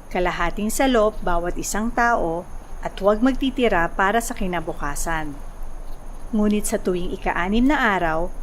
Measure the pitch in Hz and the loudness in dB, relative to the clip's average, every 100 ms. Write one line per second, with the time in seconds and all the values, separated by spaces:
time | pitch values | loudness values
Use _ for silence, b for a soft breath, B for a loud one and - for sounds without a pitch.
0 | - 196 175 - 175 202 214 - 269 240 | -4 0 0 0 -2 0 -2 2 4 4
1 | 214 214 185 175 175 170 160 202 226 247 | 2 2 0 0 0 -4 -2 -2 -2 2
2 | 240 226 170 170 - - - - 170 - | 2 2 0 -2 -6 -10 -10 -8 -8 0
3 | 196 214 262 254 269 262 233 180 170 - | 2 4 4 2 0 2 2 4 2 2
4 | 196 226 - 247 190 175 165 160 143 143 | 2 2 0 -2 -2 -2 -4 -4 -4 -2
5 | 170 160 151 135 - - - - - - | -2 -2 -4 -8 -10 -8 -8 -8 -8 -8
6 | - - - 214 208 208 - 202 202 180 | -10 -10 -2 0 2 2 0 -2 0 -2
7 | 175 185 180 170 180 226 262 302 233 190 | -2 -2 -2 0 2 4 4 4 2 2
8 | 170 160 180 - | 2 0 -2 -4